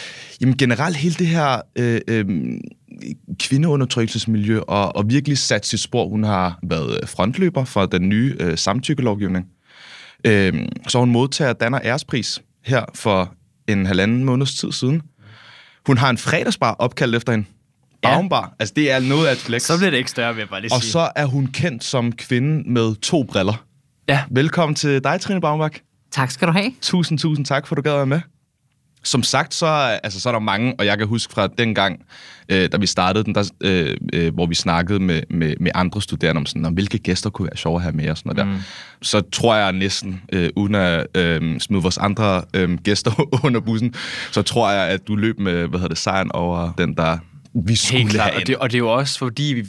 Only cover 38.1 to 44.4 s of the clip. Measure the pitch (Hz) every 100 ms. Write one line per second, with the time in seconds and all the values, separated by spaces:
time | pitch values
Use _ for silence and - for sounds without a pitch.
38.1 | 78 - 82 98 98 95 - - - -
39.1 | 107 92 - 117 107 98 92 95 - 95
40.1 | 92 - 95 85 - 101 104 90 85 -
41.1 | 92 85 80 80 76 - 101 87 - 101
42.1 | 98 107 92 - 95 90 87 - 104 -
43.1 | 113 147 127 151 117 107 113 120 - -
44.1 | - - -